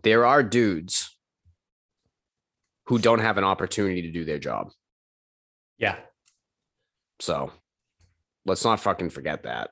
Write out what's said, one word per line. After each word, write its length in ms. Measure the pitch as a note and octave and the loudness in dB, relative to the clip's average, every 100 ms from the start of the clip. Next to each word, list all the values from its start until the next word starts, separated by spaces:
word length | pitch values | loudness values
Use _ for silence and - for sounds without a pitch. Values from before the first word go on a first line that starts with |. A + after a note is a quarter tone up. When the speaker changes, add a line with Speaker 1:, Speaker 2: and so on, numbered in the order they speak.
Speaker 1:
there 220 | A2 A2+ A#2+ | 2 4 6
are 160 | C#3+ | 4
dudes 720 | G#2+ A#2+ G#2+ E2 F2+ - - _ _ _ _ _ _ _ _ _ _ _ _ _ _ _ _ _ - | 4 2 2 0 -4 -6 -6 _ _ _ _ _ _ _ _ _ _ _ _ _ _ _ _ _ -2
who 120 | A#2 | 2
don't 220 | A2+ A#2 | 4 4
have 180 | A2 G2+ | 2 2
an 60 | |
opportunity 580 | F#2+ F#2+ F#2+ - G2 F2+ | 2 0 -2 -2 -2 -2
to 100 | E2+ | -6
do 140 | E2+ D#2 | -6 -6
their 140 | D2 | -6
job. 320 | B1+ G#1 G1+ _ _ _ _ _ _ _ _ _ _ - | -4 -6 -8 _ _ _ _ _ _ _ _ _ _ -4
Speaker 2:
Yeah. 200 | G#2+ - - _ _ _ _ _ _ _ _ _ _ - | -4 -4 -14 _ _ _ _ _ _ _ _ _ _ -12
Speaker 1:
So 320 | - C#2+ C2+ - _ _ _ _ _ _ _ _ - | -6 -6 -6 -14 _ _ _ _ _ _ _ _ -4
let's 180 | F2+ A#2 | 0 2
not 140 | G#2+ | 2
fucking 320 | G2+ F2+ E2+ | 0 -2 -4
forget 320 | D2 D2+ D2+ | -6 -8 -8
that. 260 | - A#1 - | -8 -10 -10